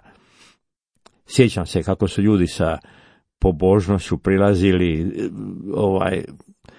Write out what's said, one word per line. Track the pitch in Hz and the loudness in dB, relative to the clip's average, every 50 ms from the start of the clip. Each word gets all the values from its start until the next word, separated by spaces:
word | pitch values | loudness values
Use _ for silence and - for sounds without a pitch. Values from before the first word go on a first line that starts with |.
| - - _ _ _ _ _ _ - _ _ _ _ _ _ _ _ _ _ _ _ - _ _ _ | -14 -20 _ _ _ _ _ _ -20 _ _ _ _ _ _ _ _ _ _ _ _ -20 _ _ _
Sjećam | - - - 127 113 - - 87 | -2 2 4 4 4 2 -2 -6
se | - - 92 82 | -4 -4 -4 -2
kako | - 95 - 107 92 | -2 -2 -2 -2 -2
su | - - | -2 0
ljudi | 98 107 107 98 87 85 | 2 2 4 2 2 0
sa | - - 87 80 80 76 - - _ _ _ _ _ _ _ _ _ _ - | -2 -2 -2 -2 -2 -6 -10 -16 _ _ _ _ _ _ _ _ _ _ 0
pobožnošću | 95 87 73 90 92 98 107 92 87 101 95 - - 92 80 | 0 0 2 2 2 4 2 2 2 0 -2 -2 -4 -6 -4
prilazili, | - 98 95 95 101 101 104 90 92 98 92 90 90 87 80 78 82 92 - - 107 101 85 104 104 98 92 90 - 98 98 | 0 0 2 2 4 2 2 4 2 2 4 2 2 0 0 -2 -4 -4 -6 -6 -8 -8 -8 -10 -12 -12 -12 -12 -10 -8 -4
ovaj, | - 107 98 95 95 95 95 95 92 - - - - - - 202 _ _ - - | -2 0 0 0 0 0 -2 -2 -4 -6 -10 -16 -20 -20 -20 _ _ _ -20 -20